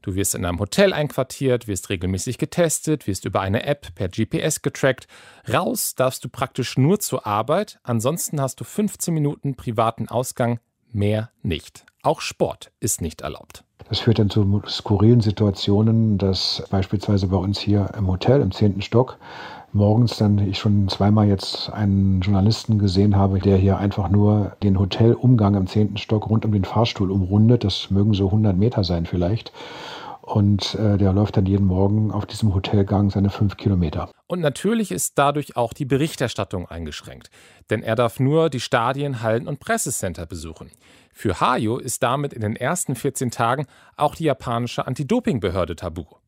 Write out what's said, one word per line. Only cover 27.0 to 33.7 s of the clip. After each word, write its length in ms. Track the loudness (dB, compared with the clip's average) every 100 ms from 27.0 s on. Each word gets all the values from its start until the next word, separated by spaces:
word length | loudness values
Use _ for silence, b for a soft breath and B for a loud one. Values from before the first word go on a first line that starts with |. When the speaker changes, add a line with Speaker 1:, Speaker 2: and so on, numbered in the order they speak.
| 0
Speaker 2:
umrundet. 540 | 0 2 4 6 6
Das 260 | 2 -4 -2
mögen 240 | 2 2
so 160 | 2 2
hundert 260 | 4 2 4
Meter 260 | 2 2
sein 220 | 0 -2 -2
vielleicht. 480 | 0 0 -2 -6 B B B B B B B
Und, 540 | -4 2 2 2 -2 -2
äh, 220 | 0 4
der 160 | 4
läuft 220 | 4 2 2
dann 100 | 2
jeden 200 | 2 2
Morgen 460 | 4 2 2 0
auf 140 | -2 -6
diesem 280 | -2 0
Hotelgang 560 | 0 0 0 2 2 2
seine 200 | 2 0
fünf 280 | 2 -2 0
Kilometer. 540 | 0